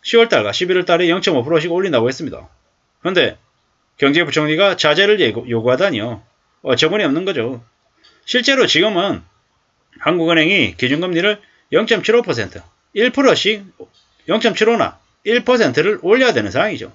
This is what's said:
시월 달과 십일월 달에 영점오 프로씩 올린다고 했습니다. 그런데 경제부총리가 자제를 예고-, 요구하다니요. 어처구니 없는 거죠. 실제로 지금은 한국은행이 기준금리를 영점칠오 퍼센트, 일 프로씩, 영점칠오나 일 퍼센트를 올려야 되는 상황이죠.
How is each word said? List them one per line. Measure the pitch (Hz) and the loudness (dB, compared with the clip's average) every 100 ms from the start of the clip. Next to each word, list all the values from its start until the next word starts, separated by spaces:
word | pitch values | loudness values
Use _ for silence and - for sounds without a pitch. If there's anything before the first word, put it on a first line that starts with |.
시월 | - 233 233 | 2 2 4
달과 | 131 104 | 2 0
십일월 | 196 180 185 | -4 -2 0
달에 | 175 170 175 | 2 2 2
영점오 | 180 202 151 | 0 0 0
프로씩 | 120 165 165 | 0 0 0
올린다고 | 170 190 135 117 | -2 0 0 0
했습니다. | - 147 87 - _ _ _ _ _ | -2 -10 -12 -18 _ _ _ _ _
그런데 | 170 185 123 - _ _ _ _ _ _ | -2 0 0 -2 _ _ _ _ _ _
경제부총리가 | 139 147 160 127 151 156 196 180 | 2 2 0 0 0 2 2 2
자제를 | 156 151 202 208 | 0 2 2 2
예고-, | 135 107 127 | 2 -2 -4
요구하다니요. | 117 113 127 196 127 113 107 _ _ _ _ | -2 0 0 0 -2 -6 -10 _ _ _ _
어처구니 | - 127 156 202 | -4 0 0 0
없는 | 180 143 | 0 0
거죠. | 190 160 117 127 - _ _ _ _ _ | -2 -4 -6 -8 -16 _ _ _ _ _
실제로 | - 247 247 269 214 | -6 -4 0 0 2
지금은 | 151 202 170 196 127 - _ _ _ _ _ _ _ | 2 0 0 -4 -4 -10 _ _ _ _ _ _ _
한국은행이 | - 175 165 165 156 196 113 85 | -2 0 0 2 2 0 -2 -2
기준금리를 | 123 147 185 170 190 208 _ _ _ | -2 -2 -2 -2 -2 -4 _ _ _
영점칠오 | 156 220 220 - 233 | -2 0 -2 2 0
퍼센트, | 233 120 98 - - _ _ | 0 -4 -6 -10 -20 _ _
일 | - 240 | -2 -2
프로씩, | 254 269 165 196 214 95 _ - _ _ _ - | 2 2 2 0 -4 -8 _ -20 _ _ _ -4
영점칠오나 | 208 226 190 220 233 131 - _ _ | -2 0 0 0 2 -2 -4 _ _
일 | - 240 | -2 -2
퍼센트를 | - 247 185 123 170 208 | 2 2 2 0 -2 -2
올려야 | 165 233 254 | 2 2 4
되는 | 147 104 | 0 -2
상황이죠. | 98 202 147 - | -2 -4 -4 -12